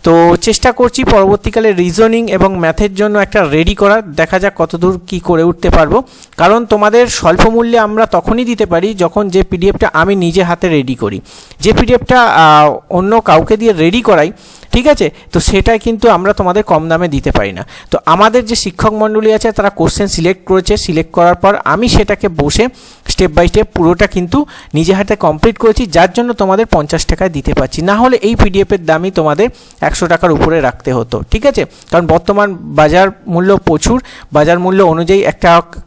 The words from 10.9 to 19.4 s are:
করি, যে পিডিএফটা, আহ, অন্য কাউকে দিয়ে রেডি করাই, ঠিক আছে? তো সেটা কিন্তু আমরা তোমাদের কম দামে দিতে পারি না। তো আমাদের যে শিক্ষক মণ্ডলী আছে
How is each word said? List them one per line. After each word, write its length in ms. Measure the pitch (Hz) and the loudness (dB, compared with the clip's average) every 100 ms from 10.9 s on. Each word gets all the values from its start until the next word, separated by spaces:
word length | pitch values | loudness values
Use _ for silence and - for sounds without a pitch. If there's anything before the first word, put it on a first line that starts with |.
করি, 260 | 127 104 98 - - - - | -4 -6 -6 -14 -20 -20 -4
যে 120 | 208 | 0
পিডিএফটা, 500 | 254 233 240 - 254 | 0 2 0 2 2
আহ, 560 | 233 - 160 151 151 117 _ | 4 4 6 6 4 0 _
অন্য 300 | 180 190 226 | -4 0 0
কাউকে 360 | 208 160 156 214 | 2 2 2 0
দিয়ে 160 | 226 | 0
রেডি 300 | 180 165 226 | 2 0 0
করাই, 300 | 226 180 156 - - - - | 0 2 0 -4 -20 -20 -6
ঠিক 140 | - 302 | 0 2
আছে? 240 | 294 160 - - | 2 0 -4 -6
তো 80 | 165 | -2
সেটা 380 | - 196 208 220 | 0 0 0 0
কিন্তু 300 | 233 226 233 | -2 0 2
আমরা 240 | 180 190 | 2 0
তোমাদের 300 | 202 185 190 | -2 0 -2
কম 260 | 208 160 160 | 0 -2 0
দামে 200 | 165 175 | -2 -2
দিতে 220 | 139 131 | -2 -2
পারি 220 | 127 101 | -2 -4
না। 140 | 90 - - - | -8 -14 -16 -6
তো 80 | - - | -4 0
আমাদের 400 | 170 214 240 220 | 2 2 2 -2
যে 100 | 233 | -4
শিক্ষক 360 | 202 - 220 | -4 -2 -4
মণ্ডলী 400 | 214 214 214 220 | 0 -2 0 0
আছে 200 | 220 | 0